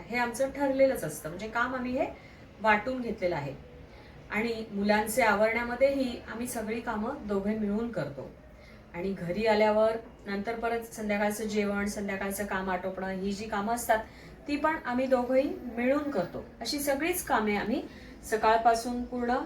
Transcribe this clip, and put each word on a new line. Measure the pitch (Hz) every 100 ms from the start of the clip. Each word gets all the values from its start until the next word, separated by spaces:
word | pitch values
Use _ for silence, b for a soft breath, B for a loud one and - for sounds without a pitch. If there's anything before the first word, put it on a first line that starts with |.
| -
हे | 240
आमचं | 240 226 269
ठरलेलंच | 277 277 262 269 240
असतं, | 156 - 156
म्हणजे | 180 214
काम | 233 254
आम्ही | 262 247 262
हे | 359 B B B B -
वाटून | 214 208 262 262
घेतलेलं | 233 - 180 160
आहे. | 143 - - - B B B B -
आणि | 208 233 220 220
मुलांचे | 202 208 214 220 254
आवरण्यामध्येही | 220 196 220 226 240 240 277 277 247 - -
आम्ही | 226 247
सगळी | 240 214 240
कामं | 247 214 220 - 208
दोघे | 196 202 220
मिळून | 202 214 233
करतो. | 185 135 131 - - - B B B B
आणि | 170 190
घरी | 180 170 208 226
आल्यावर | 208 214 214 220 226 - - 208
नंतर | 202 220
परत | 226 233 233
संध्याकाळचं | 220 - 214 202 208 214
जेवण, | 214 208 202 202 202
संध्याकाळचं | 214 202 196 196 196 202
काम | 190 190
आटोपणं, | 180 185 185 190
ही | 190 196
जी | 202
कामं | 220 208 208
असतात | 240 - 220 B B B B -
ती | 294
पण | 311 320
आम्ही | - 247 262
दोघंही | 254 247 262 294 - 240 233
मिळून | 254 294 285
करतो. | 202 175 - - -
अशी | 233 285
सगळीच | 294 269 330 349
कामे | - 240 214 202
आम्ही | 208 302 - B B B -
सकाळपासून | 214 220 226 233 226 254 247
पूर्ण | 240 247 240 262